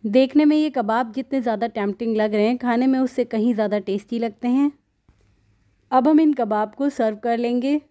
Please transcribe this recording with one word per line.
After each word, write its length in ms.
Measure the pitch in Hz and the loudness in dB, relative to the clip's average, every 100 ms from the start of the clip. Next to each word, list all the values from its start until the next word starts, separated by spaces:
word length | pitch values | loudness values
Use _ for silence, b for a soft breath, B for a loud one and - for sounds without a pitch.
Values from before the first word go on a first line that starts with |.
देखने 400 | 220 220 262 294 | 2 2 4 4
में 120 | 302 302 | 4 4
ये 140 | 302 | 0
कबाब 420 | 269 220 226 247 | -2 -2 -2 -2
जितने 280 | 214 - 269 | -8 -6 -4
ज़्यादा 260 | 233 214 233 | -2 -2 -4
टेम्प्टिंग 480 | 226 202 196 226 214 | -4 -6 -4 -4 -2
लग 180 | 214 | 0
रहे 120 | 208 208 | 0 0
हैं, 100 | 247 | 0
खाने 280 | 247 240 262 | -2 0 2
में 120 | 262 | 0
उससे 260 | 262 - 240 | 0 -2 -4
कहीं 260 | 226 226 | 0 0
ज़्यादा 240 | 220 208 208 | 0 0 -2
टेस्टी 380 | 202 196 202 233 | -4 -6 -4 -6
लगते 300 | 233 214 240 | -6 -6 -2
हैं। 240 | 254 285 285 _ _ _ _ _ _ _ _ _ _ _ | 0 0 -4 _ _ _ _ _ _ _ _ _ _ _
अब 180 | 254 254 | 2 4
हम 120 | 311 | 4
इन 120 | 320 | 4
कबाब 400 | 277 220 208 214 | 2 -2 -2 -4
को 140 | - 277 | -2 -4
सर्व 260 | - 226 208 | 0 -2 -2
कर 200 | 233 233 | -4 -2
लेंगे। 420 | 240 247 254 294 294 | -2 -2 0 -2 _